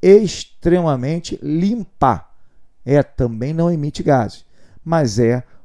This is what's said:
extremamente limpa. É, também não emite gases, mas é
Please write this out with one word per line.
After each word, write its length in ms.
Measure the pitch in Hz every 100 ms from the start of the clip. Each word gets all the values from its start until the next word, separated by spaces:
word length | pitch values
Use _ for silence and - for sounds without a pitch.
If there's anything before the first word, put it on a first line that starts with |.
extremamente 1400 | 180 208 208 - - - 170 175 165 131 131 170 - 220
limpa. 840 | 143 160 196 240 190 - 135 110 - - - - - -
É, 180 | 127 143
também 520 | - - 123 113 131
não 160 | 160 170
emite 320 | 165 143 -
gases, 420 | - 135 104 - - - - -
mas 340 | 160 165 131 104
é 240 | 117 123 - -